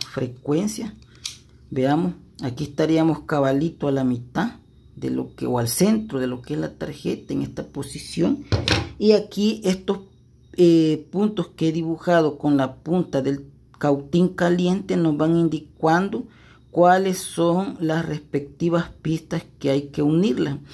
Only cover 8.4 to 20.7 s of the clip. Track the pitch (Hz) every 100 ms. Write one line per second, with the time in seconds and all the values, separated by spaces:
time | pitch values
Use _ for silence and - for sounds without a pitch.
8.4 | - - - 302 - - 214 208 - -
9.4 | 208 214 190 185 - 196 - _ _ _
10.4 | _ - 175 165 156 151 - 180 208 214
11.4 | 170 - 160 160 160 160 175 175 156 143
12.4 | 147 143 131 - - 180 170 139 135 139
13.4 | - - _ - 147 139 139 175 180 -
14.4 | 175 175 180 190 190 185 160 147 156 170
15.4 | 165 156 - - 160 170 196 226 262 -
16.4 | - - - - 175 185 190 185 - -
17.4 | 170 175 196 - 160 160 160 151 - 143
18.4 | 143 - 170 170 175 - 156 160 - 165
19.4 | - - 143 139 143 - 147 160 202 240
20.4 | 151 135 -